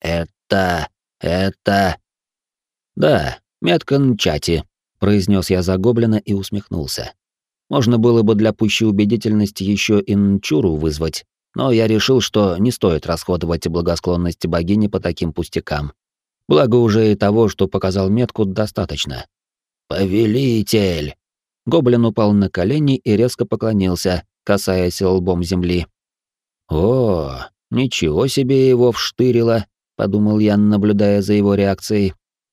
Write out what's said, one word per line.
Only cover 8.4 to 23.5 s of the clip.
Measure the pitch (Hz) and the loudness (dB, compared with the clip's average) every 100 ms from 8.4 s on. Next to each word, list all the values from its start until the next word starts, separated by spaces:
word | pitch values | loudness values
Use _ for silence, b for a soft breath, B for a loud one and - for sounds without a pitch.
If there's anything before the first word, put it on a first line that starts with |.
| 110 | 2
пущей | - 107 - 110 | 0 -2 0 0
убедительности | 101 104 113 110 107 101 - | 2 0 0 0 0 0 -2
еще | 98 101 - 104 | -4 -2 0 0
и | 98 | 2
Нчуру | 101 101 98 - 151 95 76 | 0 2 0 0 0 0 0
вызвать, | 80 76 80 - - _ _ | -2 -2 -6 -8 -16 _ _
но | - 131 | -4 0
я | 113 110 | 2 2
решил, | 107 113 131 | 2 2 2
что | - 107 98 85 | 2 0 0 2
не | 120 | -2
стоит | - 95 78 - | 0 0 0 -4
расходовать | 85 - 90 82 82 85 | -6 -4 -4 -2 -4 -2
благосклонность | 85 85 85 90 87 87 - 87 | -2 -2 -2 -2 -2 -2 -4 -4
богини | 85 85 104 104 | -2 0 0 0
по | 95 | -2
таким | 87 85 85 | -4 -4 -6
пустякам. | 82 82 80 - 73 71 - _ _ _ _ - | -6 -6 -8 -6 -8 -8 -12 _ _ _ _ 0
Благо | 147 127 120 | 2 4 4
уже | 117 107 110 | 4 4 2
и | 101 | 2
того, | 101 110 107 | 2 2 2
что | - 95 | 0 -2
показал | 95 95 98 95 | -2 -2 0 0
метку, | 110 120 - | 0 -2 -2
достаточно. | 101 98 107 - 87 76 76 60 - _ _ _ _ _ _ | -2 -2 -4 -4 -6 -6 -8 -10 -16 _ _ _ _ _ _
"Повелитель!" | 85 95 104 110 123 135 110 101 110 95 82 73 - _ _ _ _ - | -4 0 2 2 0 0 0 0 0 0 -2 -6 -12 _ _ _ _ -2
Гоблин | 160 123 120 | 0 2 2
упал | 117 107 104 | 2 2 2
на | 104 95 | 2 2
колени | 92 92 151 143 135 | -2 -2 0 0 0
и | 123 104 | 0 0
резко | 123 - | 0 -2
поклонился, | 110 | -6